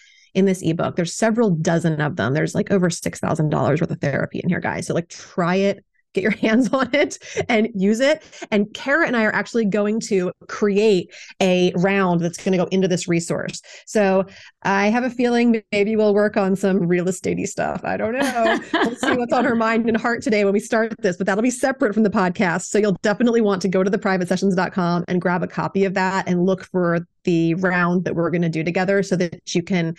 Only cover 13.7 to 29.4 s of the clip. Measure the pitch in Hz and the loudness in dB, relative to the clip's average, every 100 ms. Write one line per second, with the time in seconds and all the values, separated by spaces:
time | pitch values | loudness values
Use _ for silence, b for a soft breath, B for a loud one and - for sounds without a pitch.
13.7 | B B 220 196 190 190 B B _ - | B B 0 2 2 -2 B B _ -2
14.7 | 196 208 240 254 247 240 240 240 220 - | 0 2 0 -2 -2 0 2 2 2 0
15.7 | 202 202 220 214 208 208 208 190 196 196 | 0 0 2 4 4 2 2 0 2 2
16.7 | 190 170 180 175 180 190 175 - - 76 | 2 2 0 0 -2 -4 -4 -4 -4 -4
17.7 | 73 - - 214 254 277 233 226 - - | -4 -4 -4 -4 -2 -2 0 0 0 -2
18.7 | 339 254 240 277 254 240 262 262 233 220 | -2 -2 -2 -2 -2 0 0 2 2 2
19.7 | 226 233 220 240 233 277 208 196 202 226 | 2 2 0 0 -2 0 2 2 2 0
20.7 | 226 226 214 196 170 196 196 247 240 269 | 0 0 -2 -2 -2 -2 2 0 0 -2
21.7 | 269 226 214 214 214 180 180 185 170 - | 0 0 2 2 2 0 0 0 -2 -2
22.7 | 214 214 170 214 202 240 233 208 185 196 | 0 0 0 0 2 2 2 2 0 0
23.7 | 185 190 202 202 190 180 185 196 185 170 | 2 2 0 0 -2 0 0 0 0 0
24.7 | - 175 175 175 180 180 175 175 - - | 0 0 0 0 -2 0 -2 -4 -4 -4
25.7 | 196 196 190 185 190 - 180 185 185 - | 0 0 0 0 -2 0 0 2 0 -2
26.7 | 185 175 170 175 _ - 170 165 165 185 | -2 0 0 -4 _ 0 2 2 2 0
27.7 | 175 170 180 170 165 170 170 170 160 165 | 0 2 0 0 -2 -2 0 0 -2 -2
28.7 | 185 185 196 190 175 175 - | -2 2 0 0 0 -2 -6